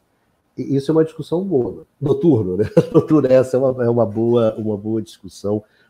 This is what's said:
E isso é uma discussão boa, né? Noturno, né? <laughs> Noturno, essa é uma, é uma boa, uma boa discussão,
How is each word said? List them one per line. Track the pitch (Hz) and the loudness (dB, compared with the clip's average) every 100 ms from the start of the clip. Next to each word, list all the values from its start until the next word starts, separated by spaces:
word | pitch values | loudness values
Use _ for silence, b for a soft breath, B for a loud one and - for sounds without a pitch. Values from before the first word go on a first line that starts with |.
| _ _ _ _ _ - | _ _ _ _ _ -14
E | 131 139 | -4 -4
isso | 135 | 0
é | |
uma | 156 | 0
discussão | 160 - 143 165 | 0 -4 -6 -6
boa, | 196 143 120 | -2 -2 -2
né? | - - _ | -8 -18 _
Noturno, | 143 - 170 120 92 90 | -2 2 2 2 0 -2
né? | 107 - | 0 0
<laughs> | 165 | 2
Noturno, | 160 - 156 127 | 0 2 2 4
essa | 127 127 127 | 2 4 0
é | |
uma, | 131 123 | 0 0
é | 117 | 0
uma | 117 107 | 0 0
boa, | 107 117 120 113 113 | 0 0 2 2 -2
uma | 107 101 | -6 -6
boa | 107 110 | -4 -6
discussão, | - - 92 - 101 104 b b | -8 -18 -20 -10 -6 -4 b b